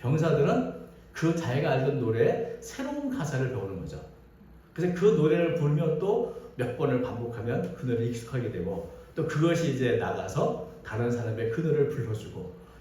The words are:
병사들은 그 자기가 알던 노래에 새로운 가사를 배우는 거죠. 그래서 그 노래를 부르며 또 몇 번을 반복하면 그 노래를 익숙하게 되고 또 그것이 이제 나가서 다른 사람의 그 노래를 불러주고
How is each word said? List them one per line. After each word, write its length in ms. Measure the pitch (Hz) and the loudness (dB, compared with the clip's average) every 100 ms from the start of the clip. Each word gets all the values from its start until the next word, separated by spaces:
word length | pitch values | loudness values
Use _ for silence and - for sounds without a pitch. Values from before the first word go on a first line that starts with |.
병사들은 800 | 120 156 165 147 143 247 254 - - - - | 0 2 4 4 4 4 0 -6 -14 -20 -16
그 220 | - 160 - | -2 2 2
자기가 340 | - 131 160 | 0 0 2
알던 300 | 131 139 131 | 2 2 0
노래에 560 | 113 113 117 - 233 - | 0 4 4 2 -2 -8
새로운 500 | - - 269 294 277 | -12 -8 -6 -4 -4
가사를 380 | 254 151 131 131 | -4 -2 -2 -2
배우는 300 | 107 95 90 | -2 -6 -8
거죠. 200 | 76 71 - - - - - - - | -10 -10 -14 -20 -20 -20 -20 -20 -18
그래서 200 | - 175 175 | -2 -2 4
그 80 | 202 | 6
노래를 480 | 151 156 170 170 165 | 6 6 6 4 2
부르며 420 | 147 147 160 - | 2 2 2 2
또 420 | 190 240 - - - - | 2 2 0 -6 -12 -6
몇 160 | 123 - | -4 0
번을 240 | 139 127 | 2 2
반복하면 720 | - 113 117 113 113 156 180 | 0 -4 -6 -6 -4 -2 -4
그 120 | - 127 | -6 -2
노래를 220 | 113 117 | -2 -2
익숙하게 420 | - - 127 107 | -4 -6 -4 -4
되고 440 | 90 87 - - - - | -4 -4 -6 -8 -14 -14
또 120 | - 151 | -4 -2
그것이 480 | 147 170 165 147 | 2 2 2 0
이제 220 | 123 123 107 | 0 2 2
나가서 720 | 95 92 - 151 180 - - - | 0 -4 -4 0 0 0 -8 -14
다른 260 | - 113 120 | -8 -2 0
사람의 420 | 120 110 110 113 | 0 -2 -2 -2
그 100 | - | 0
노래를 260 | 160 143 139 | 0 2 2
불러주고 680 | 127 110 107 - - - - - - | 0 -4 -6 -8 -12 -12 -14 -20 -14